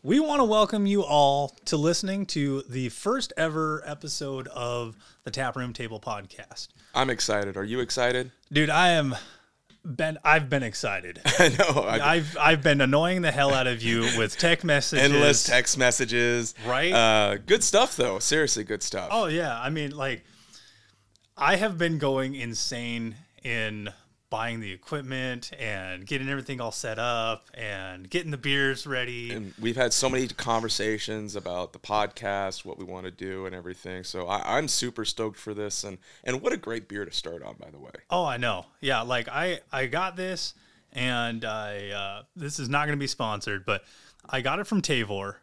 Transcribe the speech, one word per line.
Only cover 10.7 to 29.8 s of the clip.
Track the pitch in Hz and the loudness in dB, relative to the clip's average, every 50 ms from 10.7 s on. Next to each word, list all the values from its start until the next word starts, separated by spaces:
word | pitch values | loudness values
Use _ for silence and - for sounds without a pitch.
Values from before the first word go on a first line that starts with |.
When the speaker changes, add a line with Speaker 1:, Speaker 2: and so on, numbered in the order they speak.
| 104 - - 113 98 92 87 87 90 - | -6 -4 -4 -4 -4 -4 -8 -10 -14 -2
Speaker 2:
<laughs> | - - - - | -2 0 6 6
I | 180 156 | 6 6
know. | - 147 196 165 135 143 | 6 4 4 4 4 2
I | 98 101 113 147 143 147 165 | 2 2 2 4 4 4 4
Speaker 1:
I've, | 170 156 151 - 160 | 4 2 -2 -2 4
I've | 147 156 165 151 | 6 6 6 6
been | 135 160 143 143 | 4 4 4 6
annoying | 135 131 139 147 165 175 185 185 | 4 4 6 4 4 2 0 2
the | 175 156 | 0 0
hell | 139 143 139 139 | 2 4 4 4
out | 139 131 127 | 4 2 2
of | 127 123 113 | 0 0 0
you | 113 117 117 117 113 120 123 | 0 0 2 2 2 2 2
with | 117 110 101 - - | 2 0 0 0 2
text | - 170 170 - - | 2 2 2 2 2
Speaker 2:
<laughs> | |
Speaker 1:
messages. | 165 147 143 - - - 139 135 | 2 2 2 2 2 4 4 6
Speaker 2:
Endless | 143 143 147 147 147 139 - - | 6 6 8 6 6 6 6 4
text | - 123 127 123 - - | 4 4 4 4 4 2
messages. | 131 131 123 120 - 131 110 117 120 120 120 120 120 117 110 - - 110 | 4 4 4 4 2 0 0 2 2 4 4 2 0 -2 -4 -8 -8 -4
Speaker 1:
Right? | 120 123 135 160 175 | -2 0 2 2 4
Speaker 2:
Uh, | 190 117 113 113 107 107 104 101 101 104 - | 6 6 8 8 8 6 6 4 2 -2 2
good | - 202 214 | 2 4 4
stuff, | - - - 202 247 254 - | 4 4 6 4 4 4 2
though. | - - 120 95 101 | 0 0 0 0 -2
Seriously, | - - 151 156 156 135 - 113 107 | 0 2 2 2 2 2 0 -2 -2
good | 92 107 101 | -4 -4 -4
stuff. | - - - 101 90 - | -4 -4 -4 -4 -4 -2
Speaker 1:
Oh, | 208 233 208 | 0 0 0
yeah. | 165 156 170 170 143 120 117 | 0 -2 -2 -2 -2 -4 -4
I | 123 135 | -4 -4
mean, | 156 156 147 139 147 | -4 -4 -4 -6 -6
like, | 147 135 135 123 - _ _ _ _ _ _ - - - - _ _ _ _ _ _ _ _ _ _ _ _ _ | -6 -4 -4 -4 -6 _ _ _ _ _ _ -20 -20 -20 -20 _ _ _ _ _ _ _ _ _ _ _ _ _
I | - 139 151 196 | 0 2 4 4
have | 180 208 220 185 | 4 2 -2 0
been | 160 170 165 165 151 | 0 0 0 0 0
going | 147 139 135 131 135 131 139 | 0 0 0 0 -2 -4 -6
insane | 135 123 120 113 - - - 131 120 120 120 117 117 113 113 107 123 165 _ _ _ - | -8 -8 -6 -6 -4 -4 -4 -6 -6 -6 -6 -6 -4 -6 -8 -10 -12 -18 _ _ _ -6
in | 127 117 117 110 107 107 107 104 101 - _ _ _ _ _ _ _ | -4 -2 -2 -2 -4 -6 -8 -10 -12 -12 _ _ _ _ _ _ _
buying | - 110 113 120 117 113 | -6 -4 -4 -4 -6 -6
the | 110 98 | -8 -10
equipment | 92 90 _ - 156 147 135 131 131 131 127 127 123 123 - - - - | -12 -12 _ -8 -8 -8 -6 -6 -6 -4 -4 -4 -6 -6 -10 -14 -12 -8
and | 120 110 104 95 92 92 92 90 98 | -6 -6 -6 -6 -6 -8 -10 -12 -8
getting | 101 143 135 135 135 | -6 -4 -4 -2 -4
everything | 139 139 131 - 135 123 | -4 -6 -6 -8 -8 -6
all | 117 113 | -6 -6
set | - - - 117 110 110 | -6 -6 -6 -6 -4 -2
up | 117 120 117 113 113 113 113 107 _ _ - | -2 0 0 0 0 -2 -2 -4 _ _ -14
and | 127 113 104 101 95 95 95 92 92 92 98 | -10 -10 -8 -8 -8 -10 -12 -14 -14 -14 -6
getting | - 175 175 160 | -6 -4 -4 -4
the | 147 | -8
beers | 131 117 143 139 139 139 135 135 135 - | -4 -2 0 2 2 2 2 0 -2 -6
ready. | 147 135 127 123 123 123 120 120 117 | -6 -4 -4 -4 -6 -8 -10 -8 -8
Speaker 2:
And | 113 110 107 95 - - | -8 -8 -10 -10 -12 -4
we've | 110 117 113 | -4 -4 2
had | 127 | 2